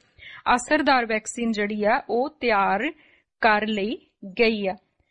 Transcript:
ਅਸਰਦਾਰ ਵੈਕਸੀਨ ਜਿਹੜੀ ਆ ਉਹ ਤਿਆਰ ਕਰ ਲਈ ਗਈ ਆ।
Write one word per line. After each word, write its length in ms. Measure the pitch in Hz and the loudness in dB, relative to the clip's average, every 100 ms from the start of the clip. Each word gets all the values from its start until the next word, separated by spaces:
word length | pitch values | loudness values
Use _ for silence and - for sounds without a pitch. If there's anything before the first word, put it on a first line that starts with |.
| _ _ - - - | _ _ -20 -8 0
ਅਸਰਦਾਰ 520 | 247 - 302 285 262 233 | 0 2 0 4 2 2
ਵੈਕਸੀਨ 460 | 214 - - 233 | -4 -4 -4 -4
ਜਿਹੜੀ 320 | 208 208 214 | -2 -2 0
ਆ 180 | 208 262 - | 0 0 0
ਉਹ 200 | 226 294 - | -2 -2 -4
ਤਿਆਰ 520 | 240 208 190 196 277 - _ _ _ _ | 0 2 2 0 -2 -8 _ _ _ _
ਕਰ 260 | 233 208 214 | 2 2 0
ਲਈ 320 | 214 202 330 _ _ 196 185 | -2 -4 -6 _ _ -10 0
ਗਈ 260 | 226 220 196 | 2 2 -4
ਆ। 100 | 180 _ _ _ | -6 _ _ _